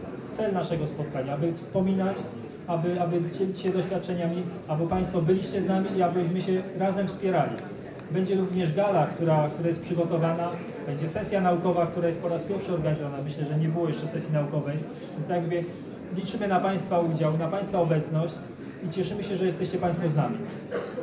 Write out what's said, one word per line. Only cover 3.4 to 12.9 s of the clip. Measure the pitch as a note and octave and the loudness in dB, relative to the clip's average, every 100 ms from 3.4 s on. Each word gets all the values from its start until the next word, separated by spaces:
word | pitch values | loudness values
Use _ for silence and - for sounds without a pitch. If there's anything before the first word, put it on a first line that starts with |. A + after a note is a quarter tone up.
| F#3+ - | -2 0
się | F#3+ | 0
doświadczeniami, | F3+ E3 F#3 F3 F3 E3+ F3 - - - | 0 0 -2 -2 -2 0 0 -4 -8 -4
aby | D#3 E3+ | 0 2
Państwo | F#3 - F3+ | 2 2 2
byliście | D#3+ F#3 - G3+ | 4 4 2 -2
z | F3+ | 2
nami | F#3+ G3 F#3 | 2 2 2
i | |
abyśmy | F3 F3 E3+ F#3 | 2 4 2 0
się | F#3+ F#3 - - | 2 0 0 0
razem | F#3+ F#3+ F#3+ | 0 2 -2
wspierali. | - F#3+ F3 B2+ A#2 - - - - - | 0 2 2 2 -2 -8 -10 -12 -12 -4
Będzie | E3 F#3 F#3+ | 0 2 2
również | F3+ F3+ E3+ | 2 2 2
gala, | D3+ G3+ F3+ D3 | 4 4 4 4
która, | - E3 D#3 D3 | 2 4 4 4
która | - E3+ | 2 0
jest | E3 | -2
przygotowana, | - E3+ E3 E3+ E3 E3+ E3+ - - - D3 | -2 0 2 2 2 2 -2 -4 -8 -8 -6
będzie | C#3+ D#3+ | -4 -4
sesja | G#3+ G#3 G3 | -4 0 2
naukowa, | F3+ F3 F#3 F3 E3 | 4 4 4 4 2
która | F3 E3+ | 2 0
jest | D#3+ | 0
po | F3 | -2
raz | E3+ | -2
pierwszy | - G3 - | -2 -4 0
organizowana. | E3+ D#3 | 0 2